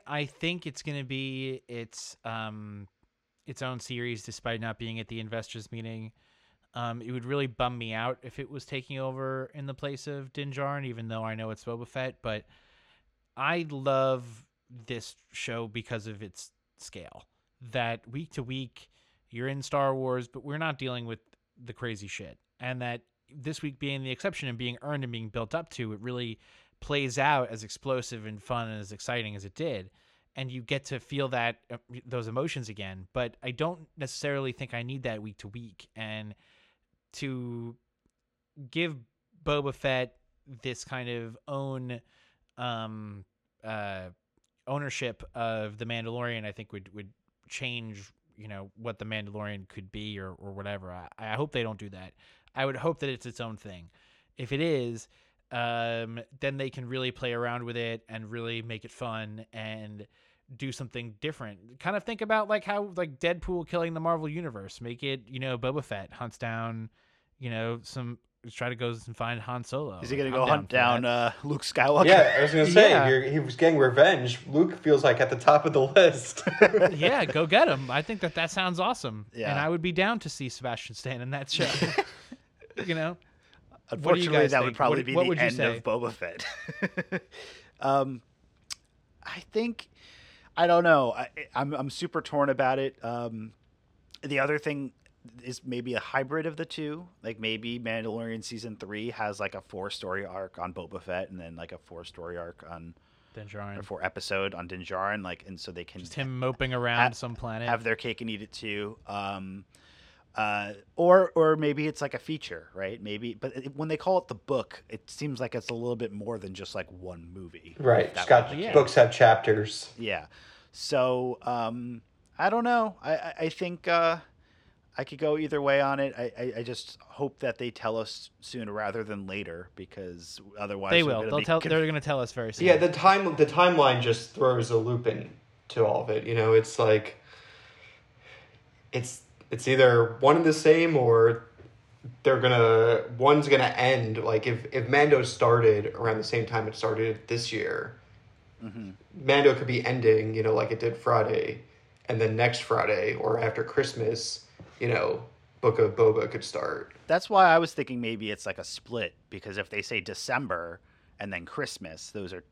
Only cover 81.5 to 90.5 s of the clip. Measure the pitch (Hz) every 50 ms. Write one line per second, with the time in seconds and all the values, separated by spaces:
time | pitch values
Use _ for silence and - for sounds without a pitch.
81.5 | - - 165 143 139 143 175 165 - - - - - - - - - - _ _
82.5 | _ _ - - - - 190 185 165 160 156 165 175 - _ _ _ _ _ _
83.5 | _ _ _ _ - - _ _ 117 165 143 165 175 175 175 156 151 - - 135
84.5 | 139 131 127 131 120 - 139 120 113 110 120 127 139 170 180 180 170 - 123 117
85.5 | 120 127 113 113 113 117 - 123 110 123 120 113 107 - - 85 - 113 - -
86.5 | - - - - - - 202 - - 185 - - 190 - - _ - - - -
87.5 | - - - - _ _ - 135 135 139 135 135 131 120 - _ _ _ _ _
88.5 | _ _ _ _ - - _ _ _ _ _ _ _ _ - - - 180 - -
89.5 | - 214 233 233 220 - - _ _ _ - - - - - - - - _ -